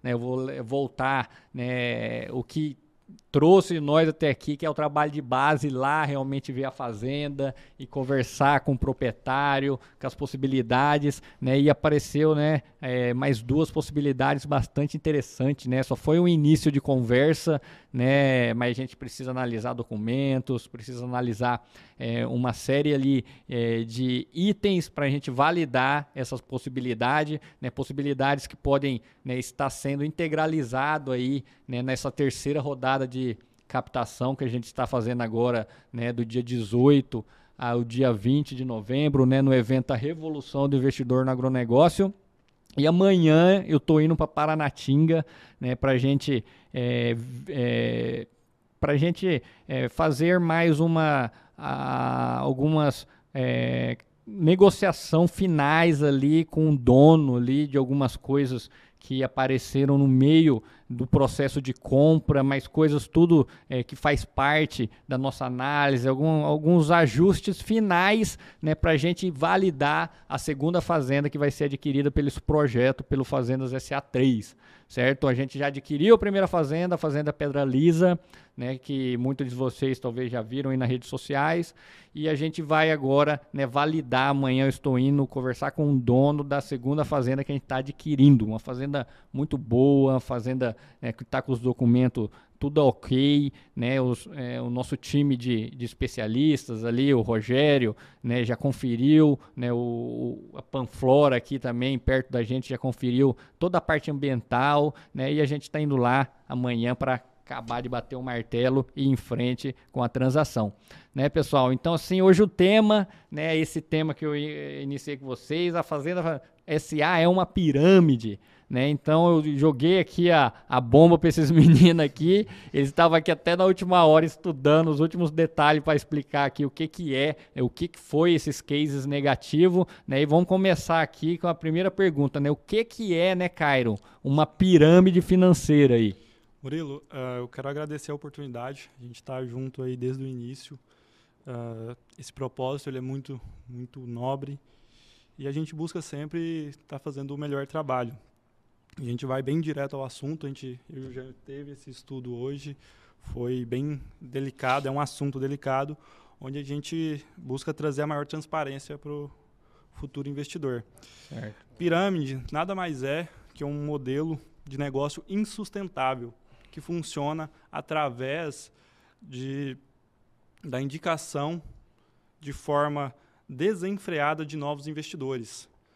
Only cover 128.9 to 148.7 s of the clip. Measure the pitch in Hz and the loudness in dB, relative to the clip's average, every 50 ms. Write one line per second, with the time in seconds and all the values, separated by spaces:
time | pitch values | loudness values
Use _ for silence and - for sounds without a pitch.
128.9 | 139 139 131 139 143 143 139 143 135 - - - - 151 170 185 175 180 180 - | -2 -4 -4 -4 -4 0 0 0 0 0 -2 -2 2 4 4 4 4 2 0 -2
129.9 | - - _ - 135 135 147 147 147 170 180 - 190 190 190 190 175 - - - | -4 -14 _ -4 -2 0 2 4 4 4 4 4 2 2 2 2 0 0 0 -2
130.9 | 165 165 156 - - - - 156 175 165 - 175 165 165 - 160 156 165 185 190 | 0 0 0 -2 -4 -6 -4 -4 -4 -2 -2 -4 -4 -4 -4 -4 -2 -2 -2 -2
131.9 | 185 190 196 185 160 143 143 135 - 151 143 143 147 - _ - - 214 233 226 | 0 2 2 2 2 2 0 0 0 -2 -2 -2 -2 -2 _ -2 -2 -2 -2 -2
132.9 | - - 226 202 175 165 170 185 190 180 180 175 175 - 165 147 139 131 123 117 | -6 -8 -4 -2 0 2 2 2 2 0 -2 -4 -4 -2 0 2 2 2 2 0
133.9 | 107 98 - - _ _ - 135 139 151 156 151 - - 185 185 185 160 147 156 | -2 -4 -6 -14 _ _ -4 0 2 2 2 2 2 2 4 6 8 10 10 10
134.9 | 170 180 185 190 180 180 170 - 185 185 185 180 175 - - - 151 147 143 131 | 10 10 8 8 6 4 4 4 4 6 6 6 6 4 4 4 6 6 6 6
135.9 | 123 117 113 104 95 - - _ _ _ _ _ _ _ - 135 135 160 165 143 | 6 4 2 2 -2 -4 -12 _ _ _ _ _ _ _ -12 -10 -8 -8 -8 -10
136.9 | 139 147 - _ - 139 127 127 123 123 123 120 - - 135 139 143 147 151 151 | -12 -14 -16 _ -14 -12 -10 -8 -8 -10 -10 -12 -12 -12 -12 -10 -10 -10 -10 -10
137.9 | 151 147 - - 147 143 - 147 - - 143 135 120 120 120 131 143 139 - - | -10 -12 -12 -12 -12 -12 -14 -16 -16 -16 -14 -14 -12 -12 -12 -12 -12 -14 -18 -20
138.9 | _ - 120 120 120 - - - 135 131 131 123 117 127 131 131 127 - 131 127 | _ -20 -20 -20 -20 -20 -16 -12 -10 -10 -10 -10 -10 -10 -10 -10 -10 -10 -10 -8
139.9 | 127 123 123 127 131 135 135 135 131 123 120 120 131 139 - - 143 131 _ _ | -8 -6 -6 -8 -8 -8 -10 -12 -12 -12 -14 -14 -16 -18 -20 -20 -20 -20 _ _
140.9 | _ _ _ _ _ _ _ _ _ _ _ - 127 120 117 117 117 113 113 113 | _ _ _ _ _ _ _ _ _ _ _ -16 -14 -12 -12 -12 -14 -14 -14 -16
141.9 | 123 - _ _ _ - 139 - - - 135 127 - - 131 127 139 143 - 143 | -16 -18 _ _ _ -20 -20 -20 -14 -10 -10 -10 -8 -8 -6 -6 -6 -8 -10 -10
142.9 | 131 127 127 131 131 139 131 - 139 123 - - - - - 120 123 123 123 123 | -10 -10 -8 -8 -8 -10 -10 -12 -16 -16 -16 -18 -20 -20 -20 -20 -16 -16 -16 -16
143.9 | - 135 127 120 120 120 120 127 139 139 135 139 143 143 _ _ _ _ _ _ | -18 -18 -16 -14 -10 -8 -6 -6 -6 -6 -8 -12 -14 -16 _ _ _ _ _ _
144.9 | _ _ _ _ _ _ _ _ _ - 139 139 139 151 160 156 160 156 160 165 | _ _ _ _ _ _ _ _ _ -14 -10 -8 -6 -6 -8 -8 -8 -10 -10 -10
145.9 | - 180 156 - - 143 151 151 147 170 165 165 165 160 151 147 143 - _ - | -10 -10 -12 -12 -12 -12 -12 -10 -8 -8 -6 -6 -8 -8 -10 -12 -14 -20 _ -18
146.9 | - 135 - 156 139 139 139 139 143 143 147 147 139 139 139 139 - 160 156 139 | -16 -14 -12 -12 -10 -10 -10 -10 -10 -8 -8 -6 -6 -6 -6 -6 -8 -8 -6 -4
147.9 | 131 127 123 117 127 - _ _ _ _ _ _ _ _ _ _ | -4 -4 -4 -6 -8 -14 _ _ _ _ _ _ _ _ _ _